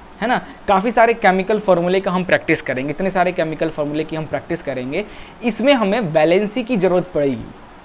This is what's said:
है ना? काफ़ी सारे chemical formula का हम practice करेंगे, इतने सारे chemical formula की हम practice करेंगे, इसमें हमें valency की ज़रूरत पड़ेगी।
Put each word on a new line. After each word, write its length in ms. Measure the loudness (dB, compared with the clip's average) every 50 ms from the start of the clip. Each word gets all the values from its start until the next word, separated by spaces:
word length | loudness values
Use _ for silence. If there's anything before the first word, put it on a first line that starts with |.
| -20 -18 -10 -6
है 80 | -2 0
ना? 120 | 0 -2 -2 -8 -18 -10 0 2
काफ़ी 240 | 2 2 2 2
सारे 220 | 4 4 4 4 4
chemical 440 | 2 2 2 4 4 0 0 -2 0
formula 400 | 2 2 2 4 4 2 0 0
का 100 | 0 0
हम 140 | -2 -2 0
practice 380 | 2 0 0 2 0 0 0
करेंगे, 280 | 0 -4 -4 -4 -4 -6
इतने 200 | -4 -4 -4 -2
सारे 220 | 0 0 0 0
chemical 380 | 0 -2 -4 -4 -2 -4 -4 -4
formula 340 | -2 -4 -4 -4 -2 -4 -4
की 120 | -4 -6
हम 100 | -6 -6
practice 360 | -6 -6 -8 -6 -6 -8 -6
करेंगे, 420 | -6 -8 -6 -6 -6 -6 -6 -6 -6 -8 -12 -18 -18 -20 -14 -4
इसमें 300 | -4 -4 -2 2 2 2
हमें 280 | 4 4 2 0 0 0
valency 640 | -2 0 2 4 4 4 4 2 0 0 -4 -6 -4
की 120 | -2 0
ज़रूरत 340 | 2 2 2 2 2 0 0 -2
पड़ेगी। 300 | 0 0 0 -2 -4 -8 -14 -16 -20 -20 -20 -20 -20